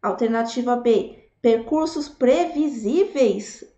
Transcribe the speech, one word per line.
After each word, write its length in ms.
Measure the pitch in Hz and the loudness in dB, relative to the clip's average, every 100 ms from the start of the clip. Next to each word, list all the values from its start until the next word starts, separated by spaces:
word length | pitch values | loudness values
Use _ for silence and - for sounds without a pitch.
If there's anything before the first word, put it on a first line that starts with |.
Alternativa 720 | 202 190 226 226 226 254 247 240 | -4 -2 0 0 -2 -4 -2 0
B, 540 | 240 214 - - _ _ | 2 2 0 -12 _ _
percursos 680 | 240 226 - 302 320 302 - | 2 2 0 -2 -2 -4 -10
previsíveis 1500 | - 247 311 339 294 302 240 208 311 403 277 240 196 214 - - | 0 2 2 2 0 -2 -2 -2 0 0 2 2 2 -6 -16 -20